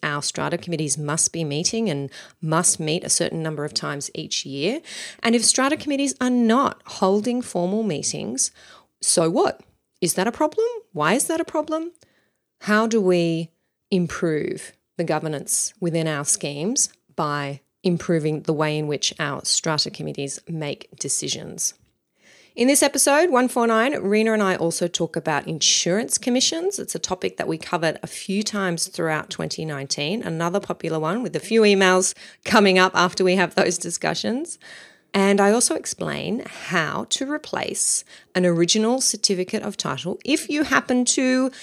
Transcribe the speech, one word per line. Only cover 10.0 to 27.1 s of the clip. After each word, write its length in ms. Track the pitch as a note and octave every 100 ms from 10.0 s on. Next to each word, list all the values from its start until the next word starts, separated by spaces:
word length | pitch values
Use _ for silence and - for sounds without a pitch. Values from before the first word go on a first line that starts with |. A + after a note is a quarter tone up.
Is 140 | F3 -
that 100 | G3+
a 60 |
problem? 340 | A#3 D4+ D#4 A4+ A#4+ -
Why 200 | E3 D3+
is 140 | A3+ -
that 120 | D#4+
a 60 | E4
problem? 460 | D#4+ D4+ D#4+ E4 - _ _ _ _ _ _
How 260 | - G#3+ A3+
do 120 | A3+
we 520 | F#3 F3+ E3+ E3 E3+ _ _ _ _
improve 800 | F#3+ E3+ - E3+ D#3 - - - - _ -
the 60 |
governance 720 | E3+ D#3 D#3 D3+ - - - -
within 280 | F3 E3 D#3+
our 180 | D3+ D3+
schemes 640 | - D#3+ C#3+ F3 C#4 - - _ -
by 460 | D3+ D3 C#3+ C#3 - _
improving 580 | F#3 E3+ - E3 D#3 D3+
the 120 | B2+
way 260 | D3+ D#3 D3+
in 80 | D3+
which 260 | C#3+ - -
our 260 | D3+ C#3 -
strata 460 | - F3 D3+ -
committees 500 | - D#3 C#3+ C#3 - -
make 400 | E3 D3 C#3 - -
decisions? 760 | D3 - C#3 B2+ - - - - _ _ _ _ _ - _ -
In 120 | B3
this 140 | C#4+
episode, 480 | C#4+ C#4+ - C#4+ F4+
one 180 | B3+ B3+
four 200 | B3 A#3
nine, 260 | A3+ A#3+ -
Rena 320 | G3 G#3+ A3
and 80 | G#3+
I 140 | G3 F3+
also 320 | E3 E3 F3
talk 280 | - E3 E3
about 320 | D3+ D3 -
insurance 680 | D#3+ - - F3 F#3+ B3 -
commissions. 640 | - B3 - D#4+ F4+ G4+
It's 160 | - -
a 40 |
topic 380 | -